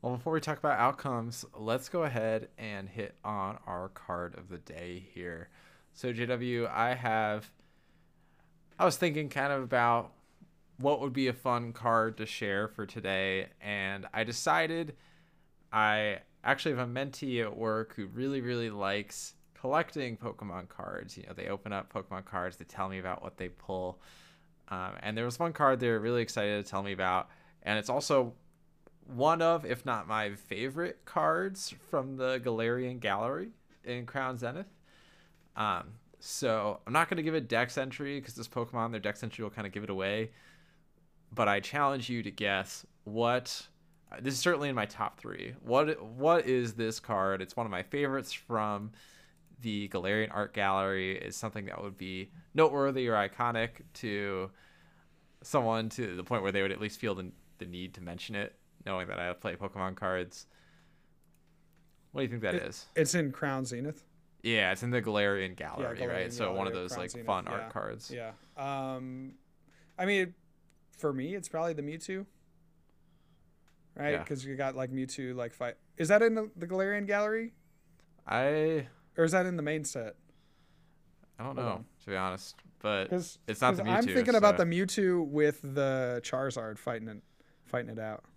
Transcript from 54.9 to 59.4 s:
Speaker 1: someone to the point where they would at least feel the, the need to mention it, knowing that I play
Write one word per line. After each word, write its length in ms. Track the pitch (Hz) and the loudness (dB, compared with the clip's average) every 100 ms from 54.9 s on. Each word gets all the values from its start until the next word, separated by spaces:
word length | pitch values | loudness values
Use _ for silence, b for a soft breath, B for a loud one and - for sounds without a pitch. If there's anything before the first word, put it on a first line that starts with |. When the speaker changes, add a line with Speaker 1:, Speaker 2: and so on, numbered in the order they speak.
| b b _ _ _ | b b _ _ _
Speaker 1:
someone 440 | - 147 117 113 113 | 0 2 2 2 -2
to 260 | - 110 90 | -4 -6 -4
the 80 | |
point 200 | 90 117 | -2 0
where 80 | 98 | 2
they 100 | 98 | 2
would 100 | 98 | 2
at 80 | - | 0
least 180 | 107 - | -6 -4
feel 160 | 113 95 | -4 -4
the, 160 | 92 - - - | -6 -12 -20 -14
the 80 | 90 | -12
need 280 | 87 92 - | -8 -10 -10
to 60 | |
mention 340 | 87 87 - 101 | -12 -10 -8 -6
it, 200 | 101 - _ _ - | -6 -8 _ _ -6
knowing 220 | 95 92 | -4 -4
that 100 | 98 | -4
I 140 | 87 | -4
play 220 | 87 | -4